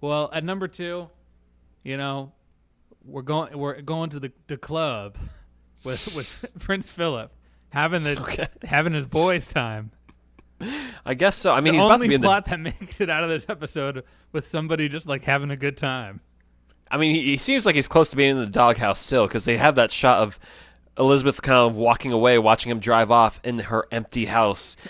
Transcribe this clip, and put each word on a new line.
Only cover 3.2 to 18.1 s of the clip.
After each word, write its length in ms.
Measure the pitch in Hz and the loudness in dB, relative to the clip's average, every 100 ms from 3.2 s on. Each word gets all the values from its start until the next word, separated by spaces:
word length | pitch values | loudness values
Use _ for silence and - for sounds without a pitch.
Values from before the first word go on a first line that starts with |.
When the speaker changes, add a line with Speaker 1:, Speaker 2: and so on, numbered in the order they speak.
Speaker 1:
going, 360 | 131 156 156 143 | -6 -4 -4 -8
we're 240 | 143 139 | -8 -8
going 280 | 143 160 165 | -8 -6 -6
to 80 | 143 | -8
the, 120 | 131 _ - | -12 _ -16
the 100 | 143 | -14
club 600 | - 160 156 113 101 101 - - - _ _ _ | -8 -4 -4 -6 -10 -14 -16 -16 -20 _ _ _
with, 320 | - 165 214 160 | -10 -8 -8 -10
with 300 | 120 - - | -10 -14 -16
<laughs> 60 | - | -12
Prince 300 | - 196 - | -6 -6 -6
Philip 420 | - 170 120 110 _ _ _ _ | -6 -6 -6 -10 _ _ _ _
having 340 | 143 160 175 | -4 -2 -2
the, 160 | 147 139 | -2 -4
Speaker 2:
Okay. 280 | 135 - 151 - | -6 -6 -8 -10
Speaker 1:
having 300 | - 143 170 | -4 -2 0
his 120 | 151 127 | -2 -4
boys' 420 | 156 180 175 - | 0 2 0 -4
time. 440 | 143 117 107 110 _ _ _ _ _ _ - 202 294 262 - - | -6 -6 -8 -12 _ _ _ _ _ _ -12 -10 -10 -12 -14 -8
Speaker 2:
I 80 | |
guess 220 | 131 196 - | 2 2 2
so. 180 | 185 | 2
I 80 | 131 | 4
mean, 120 | 156 | 4
Speaker 1:
The 60 | 160 | 4
Speaker 2:
he's 40 | |
about 60 | 208 | 6
to 40 | 240 | 4
Speaker 1:
only 120 | 233 | 4
Speaker 2:
be 60 | 139 | 4
in 60 | |
the 60 | 196 | 4
Speaker 1:
plot 180 | 196 - | 2 0
that 140 | 175 | -6
<laughs> 220 | 165 - | -8 -10
makes 180 | 185 - | -14 -6
it 80 | 175 | -2
out 140 | 156 | -2
of 60 | 170 | -2
this 160 | 160 - | -4 -6
episode 540 | 170 147 156 139 131 - _ _ | -10 -8 -6 -6 -8 -14 _ _
with 160 | 156 - | -10 -6
somebody 420 | 160 160 160 147 | -6 -4 -2 -2
just, 160 | 151 156 | -4 -6
like, 180 | 135 147 | -6 -2
having 260 | 143 143 | -2 -2
a 60 | 139 | -4
good 200 | 143 139 | -6 -4
time. 440 | 139 131 104 104 _ _ _ _ _ _ - | -6 -6 -10 -16 _ _ _ _ _ _ -8
Speaker 2:
I 80 | 143 | -2
mean, 160 | 156 160 | 0 2
he, 80 | 135 | 0
he 120 | 139 | 2
seems 280 | - 269 196 | 2 2 2
like 100 | 147 | 2
he's 120 | - | 4
close 200 | 165 156 | 4 4